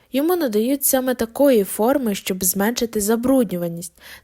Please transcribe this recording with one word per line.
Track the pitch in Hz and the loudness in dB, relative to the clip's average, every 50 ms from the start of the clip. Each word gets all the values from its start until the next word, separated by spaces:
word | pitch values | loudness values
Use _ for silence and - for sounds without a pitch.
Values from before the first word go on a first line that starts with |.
| _ _ | _ _
Йому | - 262 294 330 370 | -2 0 0 2 0
надають | 349 311 247 208 208 220 247 285 277 - | 0 0 0 0 0 0 0 -2 0 0
саме | - - 262 254 254 254 | 0 0 0 0 -2 -2
такої | - 233 226 - - 285 285 254 214 196 | -2 -4 -6 0 2 4 4 6 4 2
форми, | 190 - - 214 240 285 294 254 220 202 | 0 -2 0 0 2 2 2 0 -2 -2
щоб | - - - 190 185 196 | -4 -4 -6 -4 -2 -2
зменшити | 180 - 196 202 220 240 - 240 226 - 214 | -2 0 0 0 0 0 -2 -4 -2 -2 -2
забруднюваність. | 196 202 233 233 240 254 269 262 240 185 185 175 175 170 165 170 - - - - - - - - | 0 0 0 0 2 2 2 2 2 0 -2 -4 -4 -6 -6 -8 -12 -14 -18 -20 -20 -20 -20 -12